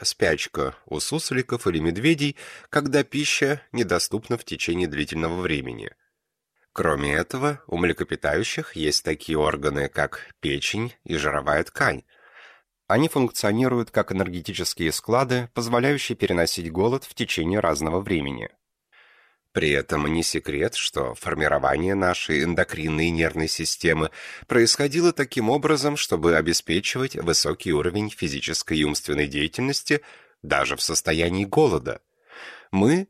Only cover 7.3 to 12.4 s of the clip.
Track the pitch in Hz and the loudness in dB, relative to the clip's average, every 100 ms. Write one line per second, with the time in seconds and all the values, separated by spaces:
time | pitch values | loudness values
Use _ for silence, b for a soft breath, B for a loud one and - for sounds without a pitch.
7.3 | 131 143 143 - 87 87 82 85 82 73 | -2 -4 -4 -6 0 0 0 -4 -4 0
8.3 | 78 110 - 156 82 76 71 - 76 - | 0 0 -4 -8 -4 0 0 -2 -4 -2
9.3 | 78 76 76 73 71 71 - 71 - - | 0 0 0 -2 -2 -2 -2 -4 -6 -18
10.3 | - 78 69 - 104 120 - - 80 73 | -6 -4 -2 -2 -4 -6 -8 -6 -2 0
11.3 | 73 71 76 85 - 131 67 - B B | 0 0 0 0 0 0 -2 -8 B B
12.3 | B | B